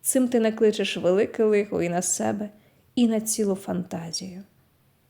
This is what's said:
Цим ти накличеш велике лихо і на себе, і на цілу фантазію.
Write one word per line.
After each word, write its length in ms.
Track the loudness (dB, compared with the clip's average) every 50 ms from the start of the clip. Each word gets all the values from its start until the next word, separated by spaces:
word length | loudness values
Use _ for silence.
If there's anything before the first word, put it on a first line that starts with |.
Цим 260 | -4 0 0 2 2
ти 120 | 2 2 2
накличеш 580 | 2 2 2 4 4 4 4 2 -4 -4 -4
велике 460 | 0 2 2 4 4 2 0 0 0 2
лихо 380 | 4 4 2 0 0 -2 -2
і 80 | -2 0
на 120 | -2 -2
себе, 480 | -2 -2 -4 -2 -2 -2 -2 -2 -6 -8 -10 -18 _ _ _ _ _ _ _
і 120 | 2 2
на 140 | 4 2 0
цілу 340 | -2 -2 -2 0 0 0 0
фантазію. 880 | -2 -4 -6 -6 -6 -4 -6 -8 -10 -8 -8 -10 -10 -10 -10 -14 -16 -18 _ _ _ _ _ _ _ _ _ _ _ _